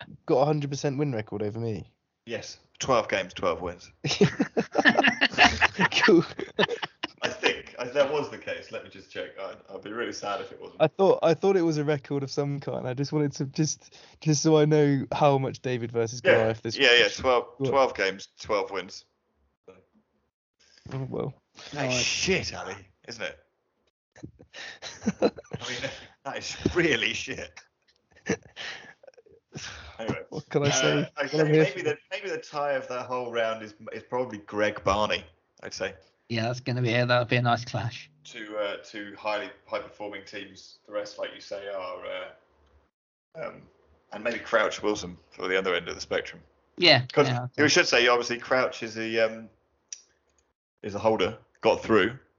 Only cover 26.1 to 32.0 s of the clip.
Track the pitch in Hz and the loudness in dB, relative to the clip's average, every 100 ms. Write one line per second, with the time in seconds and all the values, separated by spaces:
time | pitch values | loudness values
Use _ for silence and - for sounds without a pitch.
26.1 | _ 139 117 - - - 175 160 117 104 | _ -10 -10 -10 -4 -2 2 2 2 0
27.1 | 110 - 127 - - _ _ _ _ _ | -2 -8 -10 -12 -16 _ _ _ _ _
28.1 | _ - - - - - - - - - | _ -6 -6 -6 -16 -14 -14 -18 -20 -20
29.1 | - _ _ _ - - - - - 113 | -20 _ _ _ -16 -14 -14 -16 -8 -6
30.1 | - - 151 - 147 143 - 151 147 - | -6 -8 -12 -4 0 2 4 4 2 0
31.1 | - 139 151 151 156 - 180 151 147 | -4 -2 2 6 8 6 2 -2 -4